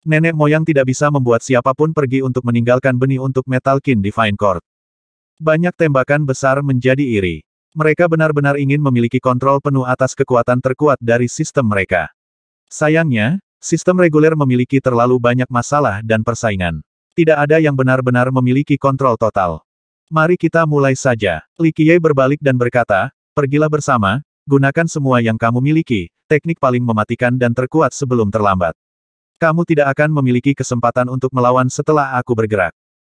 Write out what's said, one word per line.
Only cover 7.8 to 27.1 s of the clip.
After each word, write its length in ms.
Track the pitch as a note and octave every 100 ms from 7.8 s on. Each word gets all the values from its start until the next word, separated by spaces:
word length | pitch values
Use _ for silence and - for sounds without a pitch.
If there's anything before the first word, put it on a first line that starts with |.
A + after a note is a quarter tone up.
| D#3 D3+ F3
benar-benar 480 | D#3+ D#3 C#3+ C#3+ C#3+
ingin 240 | C#3 D3
memiliki 400 | C#3+ B2 A#2 B2+
kontrol 400 | B2+ B2 C3+ C#3
penuh 240 | C#3+ C3+
atas 320 | B2+ B2+ C3 -
kekuatan 480 | C#3 B2 A#2+ B2
terkuat 320 | C3 B2+ D3 C3
dari 320 | A2+ A#2 A#2+
sistem 400 | - D#3 - A#2
mereka. 400 | G2+ F#2+ F2+ D#2 - _ _ _ _ _
Sayangnya, 640 | - D3+ D#3+ E3 A#2 G#2+ F#3+ - _
sistem 400 | - E3 - F3+
reguler 320 | F3 D3+ D#3
memiliki 480 | D#3+ C#3 B2 B2 C3+
terlalu 400 | C3 A#2 B2 B2+
banyak 260 | A#2+ B2+ B2+
masalah 480 | A#2+ - C#3+ C3+ G2+
dan 240 | A2 A2
persaingan. 560 | A2+ A2+ A#2 G2 F2 D#2+ - _ _
Tidak 240 | - D#3+ D3+
ada 240 | D3 D#3+
yang 160 | D3+ C3+
benar-benar 560 | B2+ C3 B2 B2 B2+
memiliki 480 | C3 B2+ C3+ D3 C#3+
kontrol 400 | C#3 C3 C3+ A2+
total. 400 | A2 G#2 F2+ D#2+ - _ _ _ _
"Mari 320 | D#3 D#3 F3+
kita 240 | E3 E3
mulai 320 | D#3+ D3 C3+ C3+
saja." 480 | C3+ A#2 G2 D#2+ - -
Li 160 | E3 D#3
Qiye 240 | D#3 F3
berbalik 400 | D#3+ C#3 C3 D3
dan 160 | C#3+ B2+
berkata, 560 | A#2+ B2 A2+ G2 A#2 - _ -
"Pergilah 320 | C#3+ D3 D3+
bersama, 560 | D3+ D3 B2+ G2 A#2+ - _ -
gunakan 400 | C#3 C3+ C#3 E3
semua 320 | D#3 C3+ B2
yang 160 | A2+ A2
kamu 240 | A#2 B2
miliki, 500 | C#3 D#3 - A2 E2+ _ _
teknik 320 | D3+ E3 E3
paling 240 | C3+ B2
mematikan 560 | B2 G#2+ G#2+